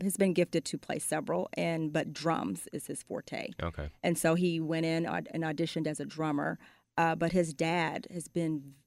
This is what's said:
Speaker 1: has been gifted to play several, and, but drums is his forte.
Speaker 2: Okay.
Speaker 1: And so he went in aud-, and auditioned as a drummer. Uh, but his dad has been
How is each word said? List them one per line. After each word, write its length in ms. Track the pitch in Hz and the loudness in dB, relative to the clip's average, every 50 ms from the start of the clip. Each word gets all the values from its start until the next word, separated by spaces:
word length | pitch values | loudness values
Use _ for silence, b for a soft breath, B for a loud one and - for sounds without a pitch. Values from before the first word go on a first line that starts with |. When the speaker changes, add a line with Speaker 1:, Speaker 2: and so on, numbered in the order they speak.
Speaker 1:
has 140 | 180 196 - | -2 -2 2
been 160 | - 196 190 | 4 4 4
gifted 320 | 170 175 175 - - 165 - | 6 4 2 4 2 0 0
to 120 | - - - | -2 -6 -6
play 200 | - - - 151 | -4 -4 -4 -4
several, 500 | - - 151 156 147 - 165 180 185 - - | -2 -2 -2 -2 0 0 0 0 -2 -2 -2
and, 380 | 170 170 170 165 160 160 151 | -2 0 0 0 0 -2 0
but 200 | 151 160 - 165 | 0 0 -2 -2
drums 540 | 143 - 147 165 160 - - - 180 170 - - | -4 -2 0 0 0 2 0 -2 -4 -4 -6 -8
is 140 | - 147 - - | -10 -8 -8 -6
his 140 | 139 - - | -8 -10 -8
forte. 460 | - - - - - - - - - 185 - | -6 -6 -6 -6 -6 -6 -6 -6 -8 -6 -4
Speaker 2:
Okay. 280 | - 85 - - 73 76 - _ | -4 -4 -4 -4 -6 -8 -8 _
Speaker 1:
And 160 | - 139 170 - | 0 0 0 4
so 160 | - 165 165 | 4 4 4
he 240 | 180 180 175 165 165 | 4 4 2 2 0
went 260 | 160 151 165 160 165 | 0 0 0 0 2
in 200 | 165 165 165 170 | 2 2 2 0
aud-, 220 | - - - 156 - | 0 -2 -2 -4 -4
and 120 | - 165 165 | -4 -2 -2
auditioned 420 | 156 151 147 170 160 - 165 156 | -2 0 0 0 0 0 -2 -2
as 140 | 156 151 - | -2 -2 -2
a 40 | 143 | -6
drummer. 540 | - - 156 156 156 147 143 147 156 175 b b b b b b b _ | -6 -4 -2 0 0 2 0 0 0 -2 b b b b b b b _
Uh, 180 | - 170 165 165 | 2 4 4 4
but 180 | 165 170 165 | 2 2 4
his 220 | 170 185 170 160 143 | 4 4 4 4 2
dad 520 | - 165 - 170 175 165 151 147 - - - | 0 0 2 2 2 2 0 0 -4 -8 -8
has 180 | - 175 156 - | -10 -10 -10 -4
been 460 | - 175 170 160 156 147 139 143 139 - _ | -2 0 0 2 0 -2 -4 -10 -18 -20 _